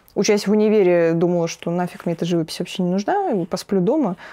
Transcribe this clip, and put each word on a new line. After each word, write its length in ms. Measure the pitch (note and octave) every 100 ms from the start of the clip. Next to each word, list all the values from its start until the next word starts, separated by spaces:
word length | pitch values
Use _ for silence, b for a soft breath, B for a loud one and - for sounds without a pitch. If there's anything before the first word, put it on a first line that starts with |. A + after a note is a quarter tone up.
| B -
учась 320 | G3+ G#3 G3
в 20 |
универе, 640 | G#3+ G#3+ G#3+ F3+ F3 E3
думала, 340 | E3 F3 F3 E3
что 240 | - -
нафиг 360 | F3 F3+ - F3
мне 80 |
эта 100 | E3
живопись 340 | E3+ E3+ D#3+ -
вообще 240 | G3 -
не 80 | F3+
нужна, 240 | F#3+ G#3 G4 F#4+ G#3 E3
посплю 320 | F#3 - G3
дома. 360 | F3+ D#4 A3+ F#3 B